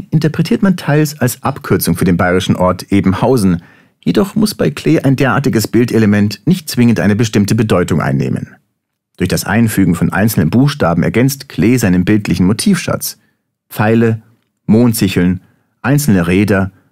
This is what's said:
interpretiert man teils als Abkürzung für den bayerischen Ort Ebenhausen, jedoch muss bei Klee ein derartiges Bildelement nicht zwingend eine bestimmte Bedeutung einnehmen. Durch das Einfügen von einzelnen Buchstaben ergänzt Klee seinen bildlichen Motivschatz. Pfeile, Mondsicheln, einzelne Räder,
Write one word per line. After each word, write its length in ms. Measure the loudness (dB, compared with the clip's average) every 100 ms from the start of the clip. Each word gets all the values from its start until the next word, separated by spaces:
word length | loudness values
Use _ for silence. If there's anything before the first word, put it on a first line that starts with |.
| -2
interpretiert 540 | 0 0 -2 -2 0
man 120 | 0 0
teils 440 | 0 0 0 -2
als 240 | -6 -4
Abkürzung 520 | -8 -8 -2 -2 -2 -2
für 100 | 0
den 120 | 0
bayerischen 380 | 0 0 0 0
Ort 360 | 0 -2 -2
Ebenhausen, 680 | 0 0 0 0 2 0 -2 -6 _ _ _ -2
jedoch 280 | 0 0 -2
muss 180 | -2
bei 160 | -2 -4
Klee 300 | -2 0 0
ein 160 | 2 0
derartiges 520 | 0 0 0 -2 0
Bildelement 720 | 0 0 2 2 2 0 -2 -2
nicht 240 | -2 -2
zwingend 300 | 0 2 2
eine 160 | 0 0
bestimmte 400 | 0 0 0 0
Bedeutung 460 | 0 0 0 -2
einnehmen. 540 | -2 -2 -2 -6 -10 -18 _ _ _ _ _ -6
Durch 120 | -4
das 160 | -2 -2
Einfügen 500 | 0 0 2 0 0
von 180 | -2
einzelnen 380 | 0 0 0 2
Buchstaben 500 | 2 2 0 -2 0
ergänzt 480 | 0 0 0 -2 -10
Klee 280 | -2 0 2
seinen 280 | 2 0 2
bildlichen 400 | 0 0 0 0
Motivschatz. 720 | 0 0 0 -2 -6 -8 -14 _ _ _ _ _
Pfeile, 540 | -2 0 2 2 -2 -8 _ _ _ 0
Mondsicheln, 760 | 2 2 2 0 0 0 -2 _ _ _ _
einzelne 460 | -2 0 2 2 2
Räder, 440 | 2 2 0 -2 -8 _